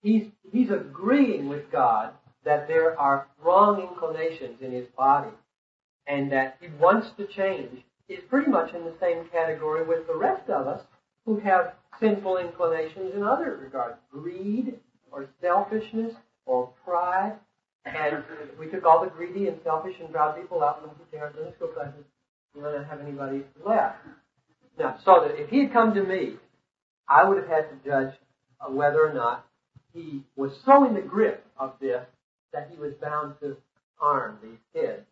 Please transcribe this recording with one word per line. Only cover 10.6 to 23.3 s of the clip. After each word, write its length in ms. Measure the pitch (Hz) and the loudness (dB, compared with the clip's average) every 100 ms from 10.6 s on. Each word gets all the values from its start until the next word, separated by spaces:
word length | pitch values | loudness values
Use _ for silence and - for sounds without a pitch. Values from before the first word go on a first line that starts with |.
| 135 | -4
us 140 | - - _ _ _ - | -8 -12 _ _ _ -4
who 140 | 208 | -2
have 340 | 202 185 170 - _ - | 2 2 2 -8 _ 0
sinful 380 | 220 202 196 185 | 0 2 0 -2
inclinations 760 | 175 170 170 160 160 190 185 202 | -4 -2 0 0 -4 -6 -8 -4
in 60 | |
other 340 | 208 285 311 139 | 0 0 -2 -8
regards, 320 | 135 135 120 - _ | -10 -6 -8 -10 _
greed 600 | 139 165 180 196 220 233 - _ _ _ | -12 -12 -8 -4 -4 -4 -10 _ _ _
or 160 | 139 135 _ | -14 -14 _
selfishness 760 | 175 185 202 220 - 226 226 - _ _ - | 0 2 0 -6 -4 -6 -6 -10 _ _ -2
or 240 | 127 123 _ | -2 -2 _
pride. 500 | 180 175 180 185 208 208 _ _ _ _ - | -4 -2 0 0 -2 -6 _ _ _ _ -12
And 380 | 156 151 151 - 151 143 156 | -4 -4 -4 -10 -16 -16 -16
we 80 | 160 | -10
took 180 | 185 175 | 0 6
all 180 | 165 | 6
the 60 | 185 | 4
greedy 380 | 156 175 190 190 | -8 -10 -4 -4
and 100 | - | -4
selfish 320 | 165 160 190 185 | -4 -4 -6 -14
and 120 | 160 | -8
proud 280 | 160 151 156 | -2 -2 -2
people 220 | 180 170 | -6 0
out 180 | 147 147 | 0 -2
when 100 | 156 147 | -14 -20
we 80 | - | -18
took 100 | 151 | -12
our 100 | 147 | -12
Sunday 200 | 160 170 - | -10 -14 -10
school 120 | 160 | -10
classes. 340 | 151 147 147 147 _ _ _ _ 143 | -10 -12 -14 -20 _ _ _ _ -12
We 60 | |
don't 220 | 147 143 147 | -8 -8 -10
have 140 | 147 | -14
anybody 420 | 143 139 135 | -14 -10 -8